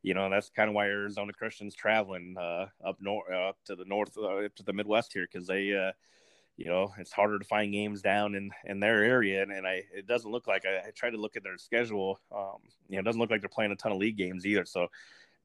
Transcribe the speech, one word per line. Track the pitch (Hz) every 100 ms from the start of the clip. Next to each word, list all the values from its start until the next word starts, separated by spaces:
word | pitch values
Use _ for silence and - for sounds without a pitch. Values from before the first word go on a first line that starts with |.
you | 92
know, | 92 98
that's | 98 -
kinda | - 107
why | 104 101
Arizona | 101 101 101 101
Christian's | - 110 - 104 -
traveling, | 107 110 98 92 87 92
uh, | 87 85 98 - 92
up | 90
nor-, | 98 104 87
uh, | 92 95
up | - -
to | 92
the | 92
north, | 101 101 -
uh, | 104 98 104
up | -
to |
the | 98
Midwest | 98 104 107 -
here, | 95 90
'cause | - 90
they, | 95 98 98
uh, | 95 - _ _ _ _ _ -
you | 82
know, | 90 101 98
it's | 90
harder | - 104 104
to | 101
find | 107 104
games | 101 104 104
down | 98 101 104 101
in, | 98 - -
in | 98
their | 101 110
area, | 107 127 101 95
and, | 98
and | 98 95
I, | 92 98
it | 95 98
doesn't | 120 110
look | 120 117
like, | 98 95
I, | 95 101
I |
tried | - 120
to | 113
look | 104 113
at |
their | 98 90
schedule, | - 117 120 104 95 95 _ 104
um, | 98 107 - _ -
you | 95
know, |
it |
doesn't | 101 113
look | 117
like | 107
they're | 95
playing | - 104
a | 101
ton | 113
of | 98
league | 107 107
games | 92 92 95
either, | 104 87
so | 90
it'd | 87 - - - - _